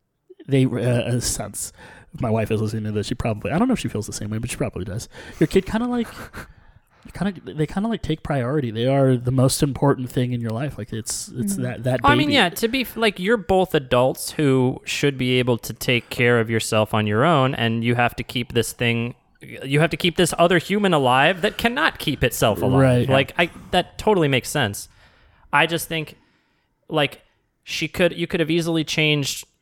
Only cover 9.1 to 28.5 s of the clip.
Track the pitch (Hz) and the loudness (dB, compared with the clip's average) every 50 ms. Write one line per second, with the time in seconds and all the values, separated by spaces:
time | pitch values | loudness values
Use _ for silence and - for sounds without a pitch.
9.1 | 131 120 120 123 127 131 123 127 - - 156 143 127 - - 139 135 - 127 120 | 4 2 2 0 2 4 4 4 4 2 0 0 0 2 2 2 2 2 -2 -4
10.1 | - 139 123 123 123 120 117 113 110 113 147 143 - - 104 - - 113 107 - | -2 -2 -2 0 -2 -4 -4 -4 -4 -4 -6 -6 -8 -10 -10 -8 -8 -8 -6 -6
11.1 | - - - - - 127 120 101 98 190 123 123 - - 113 127 127 127 - 277 | -8 -8 -8 -10 -6 -6 -4 -4 -2 -4 -4 -6 -6 -4 -2 -2 -2 2 2 4
12.1 | 294 294 302 294 285 269 202 175 170 - 226 226 233 269 240 - - 220 226 214 | 4 4 2 2 2 2 2 2 0 -2 -4 -2 -2 -2 -4 -6 -4 -2 -2 -2
13.1 | - - 180 196 240 226 175 - 190 185 185 - - 156 135 127 127 123 127 131 | -2 0 0 0 0 0 2 2 2 2 2 2 0 -2 0 2 2 2 4 2
14.1 | 175 - - - - - 156 139 131 131 127 123 135 - - - - - - 143 | 0 -2 -8 -8 -4 0 2 4 4 4 2 2 0 -4 -6 -8 -6 -2 0 0
15.1 | 139 127 127 127 127 127 123 123 123 110 - - 110 - - - 127 117 - - | 0 0 0 0 2 2 2 2 0 -2 -2 -8 -12 -6 -2 0 0 0 0 -2
16.1 | - - 123 120 120 117 113 110 113 110 - - 117 107 107 - - 110 107 107 | -2 0 2 4 4 4 2 2 0 -2 -2 0 2 2 2 2 2 0 0 2
17.1 | 104 110 131 170 170 139 131 131 139 - 117 113 113 117 113 117 120 120 120 117 | 2 2 4 4 4 4 4 2 0 0 -2 0 0 0 0 0 0 2 0 0
18.1 | - - 120 - - 127 120 - - 120 107 - - - 123 120 117 117 117 120 | -2 -4 -10 -6 -6 -6 -6 -4 -2 -2 -2 -2 -2 -2 0 0 0 0 -2 -6
19.1 | 127 _ _ _ _ _ - - - - - 135 135 147 165 160 - 147 - 180 | -8 _ _ _ _ _ -20 -18 -16 -12 -6 -2 0 2 2 2 0 0 0 0
20.1 | 160 - 180 - - - 170 175 185 170 - - 190 208 208 190 175 147 135 123 | 2 2 2 2 2 0 0 2 2 2 0 0 0 0 2 2 2 4 4 4
21.1 | 123 131 139 160 190 175 165 214 - - - 233 240 262 160 156 - - - 160 | 4 4 4 4 2 2 -2 -4 -2 0 -2 -2 0 0 0 -2 -2 -2 -4 -4
22.1 | 139 - - 120 - - 139 117 98 - - - 127 135 135 131 123 123 120 131 | -2 0 0 0 0 2 2 2 2 2 0 2 4 4 4 6 4 4 2 2
23.1 | 131 135 139 - - - 175 165 - - - - - 180 170 - - - - 214 | 2 2 2 0 0 -2 -2 -2 -2 -8 -10 -4 -2 -2 -2 -2 -6 -4 0 2
24.1 | 214 180 160 139 135 123 - - - 151 131 101 98 - - - _ _ _ _ | 2 4 4 2 2 0 -2 -2 -2 -2 -2 -2 -2 -6 -12 -14 _ _ _ _
25.1 | _ _ _ _ _ _ _ _ - 143 160 160 170 160 - - 170 160 151 - | _ _ _ _ _ _ _ _ 2 2 2 2 0 -4 -6 -6 -8 -8 -8 -10
26.1 | - _ _ _ _ _ _ _ _ _ _ _ _ _ _ - - 156 147 143 | -14 _ _ _ _ _ _ _ _ _ _ _ _ _ _ -6 -2 0 0 0
27.1 | - - _ _ _ _ _ _ _ _ _ - - - 160 151 - - 185 170 | -2 -6 _ _ _ _ _ _ _ _ _ -10 -8 -6 -6 -4 -2 2 0 0
28.1 | 160 170 170 - - 175 160 147 | 0 -2 -6 -4 -2 -2 0 2